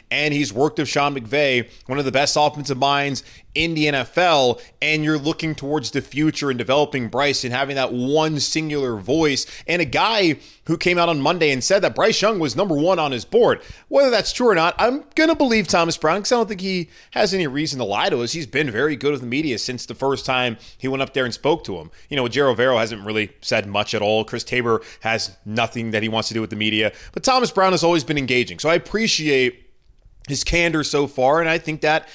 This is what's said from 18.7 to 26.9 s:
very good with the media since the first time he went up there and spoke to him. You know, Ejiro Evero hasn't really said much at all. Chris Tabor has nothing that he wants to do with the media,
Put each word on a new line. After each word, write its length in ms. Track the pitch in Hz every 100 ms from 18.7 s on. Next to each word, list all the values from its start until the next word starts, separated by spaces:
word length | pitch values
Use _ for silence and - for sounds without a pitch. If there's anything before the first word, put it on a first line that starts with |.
very 260 | 107 147 139
good 160 | 135
with 100 | 143
the 40 | 123
media 320 | 131 156 110
since 260 | - 123
the 100 | -
first 300 | 117 135 131
time 320 | - 127 123 113 - -
he 100 | 135
went 160 | 135
up 120 | 135
there 100 | 139
and 100 | 123
spoke 300 | - 139 160
to 120 | - 90
him. 120 | 78 - -
You 80 | 143
know, 80 |
Ejiro 300 | 120 113 139
Evero 240 | 113 127 123
hasn't 260 | 113 110
really 260 | 101 110 107 -
said 260 | - 117 101
much 260 | 101 104
at 100 | 110
all. 220 | 104 110
Chris 200 | 107 120
Tabor 380 | - 127 120 113 - -
has 320 | 113 113 - -
nothing 460 | - 110 113 123 113
that 140 | 107
he 40 | 110
wants 200 | 110 107
to 60 |
do 60 | 110
with 100 | 110
the 60 | 104
media, 360 | 107 107 107